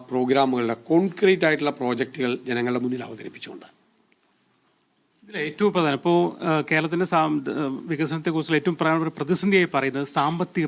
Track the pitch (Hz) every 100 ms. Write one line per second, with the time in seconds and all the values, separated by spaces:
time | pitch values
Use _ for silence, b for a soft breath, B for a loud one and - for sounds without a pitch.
0 | 127 127 127 135 135 123 113 113 - 165
1 | 190 175 190 185 165 147 147 139 123 120
2 | 127 127 123 127 127 120 120 123 123 127
3 | 113 110 104 - - 95 - _ _ _
4 | _ _ _ _ _ _ _ _ _ _
5 | _ _ 202 202 151 156 208 180 156 135
6 | 175 175 175 - 170 156 - 160 160 175
7 | 180 165 156 151 135 120 139 131 - 151
8 | 156 160 165 160 147 156 180 165 160 160
9 | 160 - 147 180 196 196 170 143 135 131
10 | 143 160 147 165 175 175